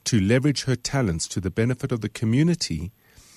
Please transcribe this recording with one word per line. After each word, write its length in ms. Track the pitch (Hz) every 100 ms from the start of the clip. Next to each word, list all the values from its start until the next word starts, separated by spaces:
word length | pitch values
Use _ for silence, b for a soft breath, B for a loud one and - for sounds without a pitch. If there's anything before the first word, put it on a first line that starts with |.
to 160 | - 117
leverage 460 | 95 123 139 139 -
her 100 | 123
talents 520 | - 139 117 80 -
to 120 | -
the 80 | 90
benefit 420 | 95 117 127 135
of 100 | 120
the 80 | 104
community, 840 | - 110 120 160 170 - 78 85 - b b b